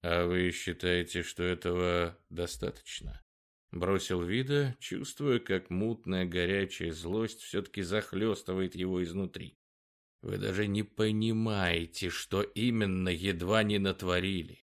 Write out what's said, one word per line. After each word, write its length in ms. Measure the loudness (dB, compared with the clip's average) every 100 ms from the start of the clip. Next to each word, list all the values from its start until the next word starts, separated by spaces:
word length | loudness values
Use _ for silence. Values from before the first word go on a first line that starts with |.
«А 220 | 2 2 4
вы 260 | 2 2
считаете, 720 | -2 -6 -4 2 2 0 -4
что 200 | -6 -2
этого 760 | -2 0 0 0 2 2 0 -4 _
достаточно?» 960 | -6 -4 -4 -6 -6 -12 -12 -10 -12 -16 _ _ _ _ -4
бросил 460 | 2 2 2 -2
Вида, 540 | 0 0 2 2 2 -2
чувствуя, 600 | -8 -8 -8 -4 2 2
как 300 | 4 0 0
мутная 560 | -2 0 -2 -2 0 0
горячая 640 | 2 2 2 0 -2 -4
злость 500 | -4 -2 -2 -2 -4
все-таки 400 | -6 -4 -4 -6
захлестывает 960 | -2 0 -2 -2 0 0 -2 -2 -2 -2
его 280 | -2 0
изнутри. 540 | 0 -2 -6 -6 -14 _ _ _ _ _ _ _
«Вы 160 | -6 -2
даже 280 | -2 0 0
не 180 | 0
понимаете, 1300 | -2 0 2 2 2 2 0 2 2 2 -2 -4 -4
что 320 | -4 -2 0
именно 680 | 0 2 2 4 2 2 2
едва 540 | 0 0 0 2 4
не 140 | 4 4
натворили. 840 | 2 0 2 2 2 -2 -6 -12 _